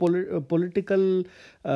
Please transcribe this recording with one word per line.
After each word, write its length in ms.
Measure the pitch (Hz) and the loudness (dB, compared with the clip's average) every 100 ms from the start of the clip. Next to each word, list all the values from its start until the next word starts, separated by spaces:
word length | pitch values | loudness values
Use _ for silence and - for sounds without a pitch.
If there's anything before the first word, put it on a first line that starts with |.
poli-, 400 | 175 180 190 175 135 | 0 0 -2 -6 -2
पॉलिटिकल, 760 | 170 180 185 196 196 190 185 180 | -2 0 -4 0 0 2 0 -2
अ, 20 | - - _ 170 | -12 -20 _ -4